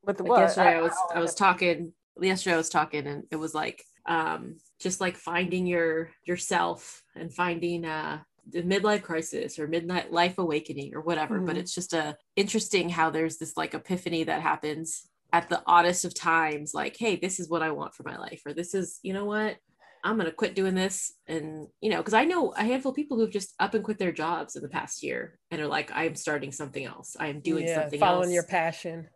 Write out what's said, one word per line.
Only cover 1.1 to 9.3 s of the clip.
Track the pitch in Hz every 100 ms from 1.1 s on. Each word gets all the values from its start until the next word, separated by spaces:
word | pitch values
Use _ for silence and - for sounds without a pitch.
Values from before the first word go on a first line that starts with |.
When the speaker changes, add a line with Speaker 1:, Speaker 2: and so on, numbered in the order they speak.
Speaker 1:
don't | 170
Speaker 2:
I |
was | 170
Speaker 1:
have | -
Speaker 2:
talking, | 196 185 180 160 165 _ _ -
yesterday | 185 185 190 165
I |
was | 160
talking | 170 156 151 143
and | 143 -
it | 160
was | 156 156
like, | 156 - - _ -
um, | 165 160 160 175 165 _ _
just, | 185 185
like, | 185 180
finding | - 175 180 180 180
your, | 175 165 160 165 - -
yourself | 180 - 180 170 170 - - _ -
and | 165
finding, | - 180 170 170 170 165
uh, | 156 156 151 - _ -
the | 175
midlife | 175 196 208 208
crisis | 185 160 160